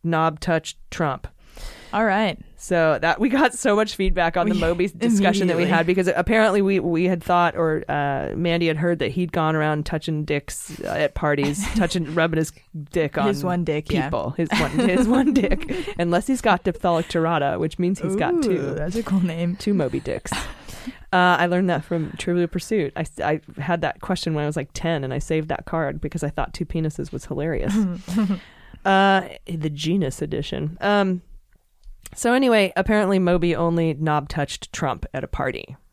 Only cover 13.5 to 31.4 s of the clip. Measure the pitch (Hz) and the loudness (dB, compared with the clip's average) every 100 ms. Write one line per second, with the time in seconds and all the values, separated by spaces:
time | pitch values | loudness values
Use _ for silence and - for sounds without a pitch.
13.5 | 175 165 151 151 - 131 123 - 143 165 | -2 -2 -2 -2 -2 0 -2 -4 -2 -2
14.5 | - 151 151 240 202 233 262 269 269 196 | 0 0 2 2 4 4 4 4 2 2
15.5 | - - 370 - - 175 175 - 262 233 | 0 -2 -6 -6 -4 0 0 0 0 2
16.5 | 180 - 170 185 165 170 170 160 165 143 | 2 0 0 0 0 0 0 0 2 0
17.5 | - 170 - 175 196 175 196 240 349 254 | 0 -4 -2 -2 0 -2 -2 0 0 2
18.5 | 180 139 139 151 208 214 190 175 165 175 | 0 -2 -4 -4 -4 0 2 2 0 -2
19.5 | 175 - 202 135 - - - - - - | -2 0 0 0 -2 -4 -6 -4 -8 -8
20.5 | - - - - - - 185 180 180 175 | -14 -16 -14 -14 -16 -2 2 4 4 2
21.5 | 180 185 165 - 170 151 - - 175 170 | 2 2 0 -2 -4 -4 -6 -2 0 0
22.5 | 175 - 220 143 - - - - 156 - | -2 -2 -2 -2 -4 -8 -2 -2 -2 -4
23.5 | - 143 170 156 - - 180 - 156 147 | -8 -2 -2 -2 -6 -6 -4 -2 -2 -2
24.5 | 151 139 - 165 165 135 131 - 160 156 | -4 -6 -4 -2 -2 -2 -4 -2 -2 -2
25.5 | - - 165 147 151 151 165 147 151 - | -6 -4 -4 -2 -4 -6 -4 -4 -4 -6
26.5 | - 160 170 156 - 139 - - 135 156 | -6 -6 -2 -4 -4 -8 -10 -8 -6 -2
27.5 | 147 - 202 196 175 190 185 202 190 - | -2 0 0 0 -4 -4 -2 0 -2 -6
28.5 | - - - 190 190 196 196 - - - | -20 -20 -6 2 4 6 4 0 -14 -10
29.5 | 165 156 147 156 196 151 - 151 151 143 | -6 -4 -4 -2 0 0 -4 -4 -4 -4
30.5 | - 151 175 - 208 196 180 - - | -4 -6 -4 0 2 2 -2 -6 -20